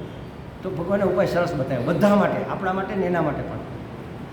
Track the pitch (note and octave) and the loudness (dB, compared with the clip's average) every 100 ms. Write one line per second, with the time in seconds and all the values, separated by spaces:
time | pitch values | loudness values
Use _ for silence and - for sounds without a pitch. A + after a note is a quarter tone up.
0 | - - - - - - F3+ D#3 E3+ G3+ | -10 -12 -12 -14 -14 -10 -6 -4 0 2
1 | F#3+ F3+ F3+ F3 E3+ D3 C3 B2+ C3 E3+ | 4 4 4 2 2 0 -2 0 0 4
2 | G3+ G3+ F3 - - D3+ F#3 F#3+ G3 G3+ | 6 6 4 2 -2 -2 -2 -2 -2 0
3 | F3 F3 D3+ C3+ - A2+ - - - - | 2 2 2 -2 -4 -8 -8 -10 -10 -12
4 | - - - | -12 -12 -6